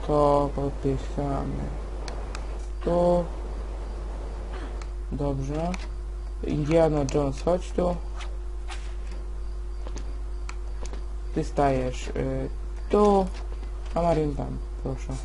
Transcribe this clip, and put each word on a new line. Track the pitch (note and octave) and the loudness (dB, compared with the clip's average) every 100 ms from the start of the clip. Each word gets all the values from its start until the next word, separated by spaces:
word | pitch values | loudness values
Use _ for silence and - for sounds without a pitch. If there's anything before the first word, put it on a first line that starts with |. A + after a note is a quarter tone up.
| - | 4
To | D3 D3 C#3+ C#3+ C#3 | 6 6 6 4 2
podpychamy | C#3 - C#3 C3+ - - C#3+ C#3 C#3 C#3 C#3+ C3+ - - - - - - - - - - | -2 0 0 0 -2 -2 0 0 0 -2 -2 -4 -6 -6 -4 -4 -4 -4 -4 -4 -4 -2
tu. | - E3+ F3 F3 F3 - - - - - - - - - - - - - - - - - - | 2 4 6 6 2 -4 -4 -4 -4 -6 -6 -6 -6 -6 -6 -6 -6 -6 -4 -6 -6 -6 -4
Dobrze. | C3+ C#3+ C3+ C3+ D3+ E3+ F#3 - - - - - - - | -2 0 0 -2 -2 -2 -2 -4 -6 -6 -6 -6 -6 -2
Indiana | D3 C#3+ E3 D#3+ D3+ C#3 | 0 4 6 8 6 2
Jones, | D3+ C#3+ C3+ | 2 2 0
chodź | - F3 - | 2 2 0
tu. | - F3+ F3 - - - - - - - - - - - - - - - - - - - - - - - - - - - - - - - - - | 0 0 0 -4 -6 -4 -4 -4 -4 -4 -6 -6 -6 -6 -6 -6 -4 -4 -4 -4 -6 -4 -4 -4 -4 -4 -6 -6 -6 -6 -4 -4 -4 -4 -4 -4
Ty | - | -2
stajesz, | D3+ - C#3+ C3 B2+ B2+ - | 0 4 4 4 2 -2 -4
y, | - C3+ C3 C3 - - - - | -2 0 0 -2 -4 -6 -4 2
tu, | G#3 G#3 G3 F#3 - - - - - - | 6 8 8 4 0 -6 -6 -6 -6 -2
a | - | 2
Marion | E3+ D#3 D3+ | 4 4 4
tam, | C3+ B2+ C3 - - | 0 -2 -4 -4 -4
proszę. | B2+ C3 - C3+ | -4 -4 -4 -4